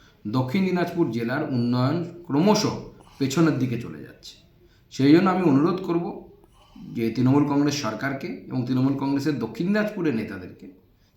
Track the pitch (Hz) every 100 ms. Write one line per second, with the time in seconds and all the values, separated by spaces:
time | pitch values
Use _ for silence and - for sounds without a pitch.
0 | _ _ 104 139 135 196 185 180 175 175
1 | 151 117 117 139 151 127 120 123 131 170
2 | 165 - - 139 196 208 123 - - -
3 | - - 135 165 160 127 127 113 87 78
4 | 60 - - - _ _ _ _ _ -
5 | 139 165 190 185 175 135 147 - - 170
6 | 185 - - - _ _ _ - - 117
7 | 113 127 127 143 143 143 147 - 131 -
8 | 135 131 175 - - 131 123 131 135 135
9 | 139 139 147 135 113 - 180 208 208 196
10 | 160 113 98 98 - - - - _ _
11 | _